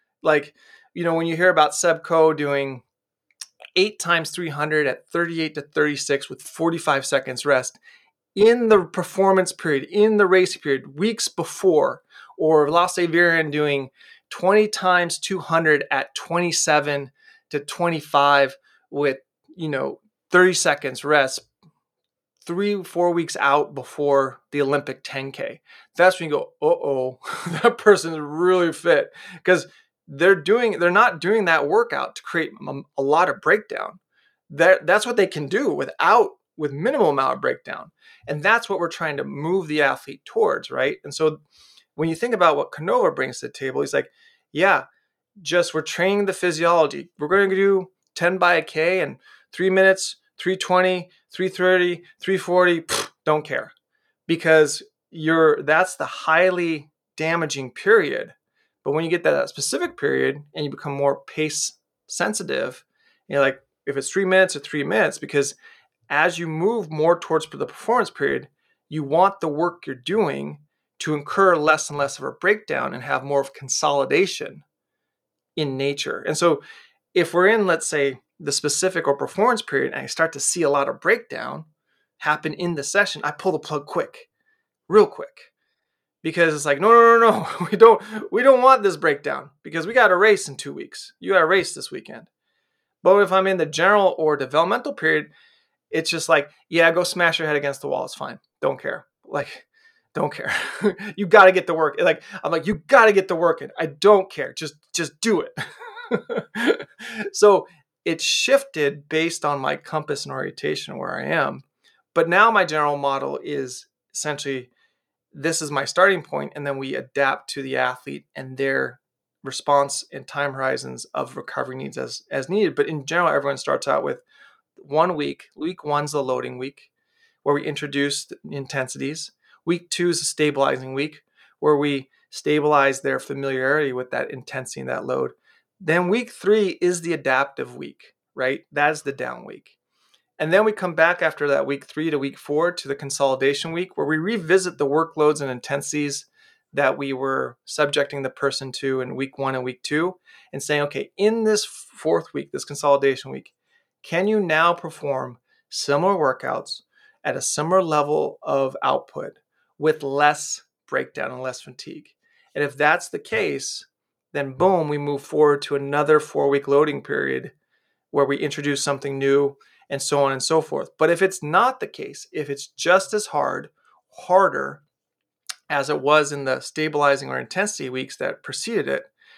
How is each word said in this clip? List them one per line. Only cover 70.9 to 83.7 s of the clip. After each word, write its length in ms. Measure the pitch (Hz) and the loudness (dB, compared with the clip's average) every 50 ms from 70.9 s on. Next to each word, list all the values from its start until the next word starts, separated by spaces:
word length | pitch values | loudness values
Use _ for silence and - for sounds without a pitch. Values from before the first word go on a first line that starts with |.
| _ - | _ -10
to 140 | - 165 151 | -6 -4 -4
incur 420 | 147 147 - - 196 196 190 175 | -6 -6 -4 0 2 4 4 4
less 340 | 156 147 156 156 156 - - | 4 4 4 2 2 0 -4
and 80 | 147 | -4
less 200 | 147 139 135 - | -4 -4 -4 -4
of 80 | - 139 | -8 -10
a 60 | 131 | -10
breakdown 640 | - - - 190 214 214 - - 143 131 123 135 135 | -10 -2 0 0 0 0 -2 -4 -4 -4 -4 -6 -8
and 100 | 131 123 | -10 -6
have 200 | 143 135 131 135 | -4 -4 -4 -2
more 160 | 139 143 139 | 0 0 0
of 140 | 135 - - | 0 -2 -8
consolidation 1080 | - 139 127 - - 156 147 143 139 135 - 143 170 196 180 - - - - - 151 _ _ _ _ _ _ _ _ _ _ _ _ _ _ _ _ _ _ _ | -14 -8 -6 -4 0 0 0 2 0 0 2 2 2 2 0 -2 -8 -12 -14 -14 -18 _ _ _ _ _ _ _ _ _ _ _ _ _ _ _ _ _ _ _
in 220 | 160 151 139 131 | -6 -6 -4 -4
nature. 440 | 131 139 143 139 - - - - - - | -2 -2 -4 -4 -4 -6 -8 -8 -6 -4
And 100 | - 156 | -4 -2
so 240 | - 170 170 151 - - - - - - _ _ _ _ _ - | 2 2 2 2 0 -2 -12 -20 -20 -20 _ _ _ _ _ 0
if 200 | 180 165 170 175 | 0 0 2 2
we're 140 | 175 185 | 4 4
in, 180 | 202 226 220 196 | 6 4 4 2
let's 220 | 175 - - - | 2 0 0 -2
say, 320 | - 165 147 139 139 127 - _ _ _ _ | -4 -2 -2 -2 -2 -2 -6 _ _ _ _
the 120 | 160 143 | -6 -4
specific 560 | 139 - - 143 - - 185 185 175 170 165 | -4 -2 -2 -2 -2 -2 -2 -2 -2 -2 0
or 100 | 143 139 | -2 -2
performance 440 | - 139 - - 196 220 247 240 214 | -2 -4 -6 -2 0 2 2 2 0
period, 320 | - - 139 135 135 - - | -4 -4 -2 -2 -2 -2 -6
and 80 | 139 | -8
I 40 | 131 | -10
start 280 | 131 - - 165 160 - | -8 -2 -2 -2 -2 -2
to 60 | 139 | -4
see 220 | - - - 175 | -4 -4 -2 0
a 80 | 165 139 | 0 2
lot 180 | 143 139 139 139 | 2 0 0 -2
of 120 | - - | -4 -2
breakdown 640 | - 180 233 226 - _ 135 - 120 127 139 156 160 - _ _ _ _ _ _ _ _ _ _ | 0 0 0 0 -2 _ -12 -10 -10 -10 -10 -12 -14 -18 _ _ _ _ _ _ _ _ _ _
happen 340 | - 151 151 151 - 156 - | -2 -2 -2 -2 -2 -6 -6
in 220 | - 175 175 170 | -4 -4 -4 -4
the 80 | 147 139 | -4 -6
session, 380 | - - 202 208 208 - 151 - | -2 0 0 0 0 -4 -6 -6
I 80 | 147 | -8
pull 220 | - - - 185 160 | -8 -2 -2 -2 -2
the 60 | 151 | -2
plug 260 | - - | -4 -6